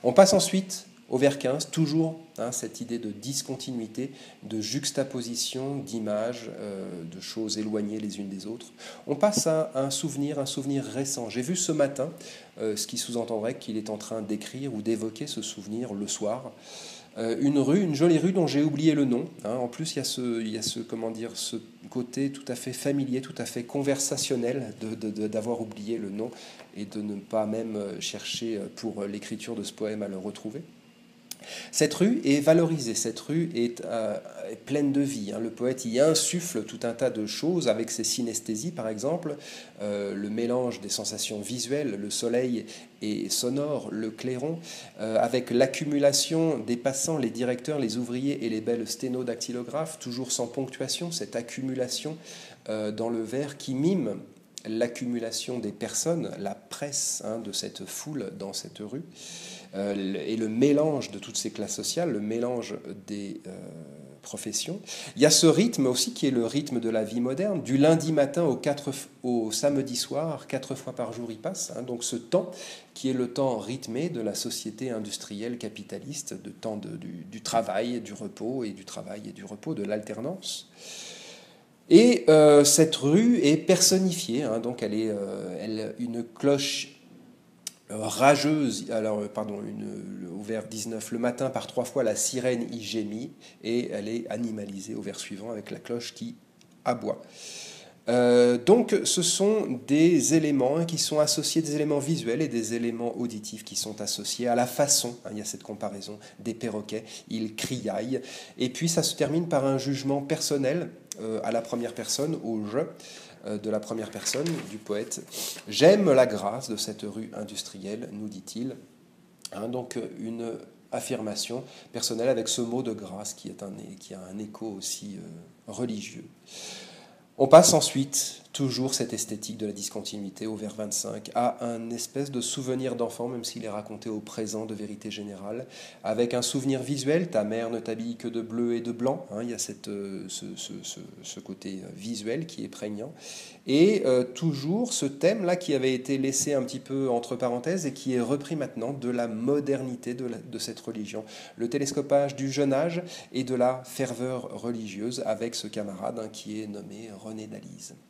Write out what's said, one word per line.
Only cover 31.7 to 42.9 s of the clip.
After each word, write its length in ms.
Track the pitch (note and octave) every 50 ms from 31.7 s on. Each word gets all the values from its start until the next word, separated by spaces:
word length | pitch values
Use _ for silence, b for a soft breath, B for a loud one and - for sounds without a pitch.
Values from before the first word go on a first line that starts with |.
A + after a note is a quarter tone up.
Cette 220 | B - - - -
rue 280 | - F3+ G#3+ B3 - -
est 160 | C#3 C#3 D3
valorisée, 560 | C#3+ D#3 D#3+ F3 E3+ E3 E3 D3+ B2+ A#2 A2
cette 240 | - - A#2 G#2+ -
rue 320 | - - D3 E3 E3+ E3 -
est, 320 | A#2 A#2 A#2 A#2 - -
euh, 320 | F2 G#2+ A2+ A2 G#2 G#2 - - - - - - -
est 60 | A2+
pleine 360 | A2+ - - C#3 D3 C#3+ C#3
de 100 | C#3 C#3
vie, 300 | C#3+ C3+ - A2+ G2+ G2
hein. 80 | G2+ G#2+
Le 120 | A2+ A2+
poète 340 | A2 - A#2+ B2+ C3 B2+ -
y 140 | A#2 A2+ B2
insuffle 640 | C#3+ D#3+ D#3+ D#3 - - - F3+ E3 - - A#2 G#2
tout 160 | - - -
un 120 | - A#2 A#2
tas 180 | - C3+ B2+
de 160 | G#2+ A2 G#2+
choses 400 | G#2 - - - D#3 F3+ E3+ C#3+
avec 240 | B2 G#2 A2 A#2 A2+
ses 120 | - - A2+
synesthésies, 680 | - - - A#2+ A#2 G#2+ - - - A2+ G#2+ C3 F3
par 160 | F3 D#3+ A2+
exemple, 480 | A2 A2 G#2+ A2 C#3 E3 F3 E3 D3+ D3 B B B B B B B B -
euh, 360 | G2+ G#2 G#2 G2+ G2+ G2 G2
le 140 | G2 G2+ G#2
mélange 500 | G#2+ A2+ A#2 A#2+ B2 B2+ B2+ B2 A#2 -
des 80 | G2 G2+
sensations 520 | - - G#2+ - A2+ G2+ - - A2 G#2
visuelles, 580 | G2+ G2+ B2 B2 A2 A#2 C#3 D3 D3+ C3+ G2+ G2+
le 80 | G2+ G#2
soleil 560 | - - - A#2 A2+ B2 B2+ B2+ A#2+ G#2+ - B B B B B